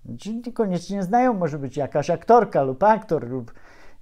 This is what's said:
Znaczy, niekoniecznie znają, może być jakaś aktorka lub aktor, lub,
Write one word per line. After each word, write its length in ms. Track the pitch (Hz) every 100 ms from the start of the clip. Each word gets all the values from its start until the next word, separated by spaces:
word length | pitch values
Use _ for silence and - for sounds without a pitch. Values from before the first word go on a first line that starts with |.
Znaczy, 300 | - 117 196
niekoniecznie 680 | 226 240 226 208 175 175 202
znają, 320 | 180 240 254
może 240 | 208 165 151
być 180 | 135 147
jakaś 340 | 131 151 143
aktorka 520 | 165 - 233 208 165
lub 200 | 135 131
aktor, 460 | 208 220 - 156 120
lub, 260 | 127 117 - - - - -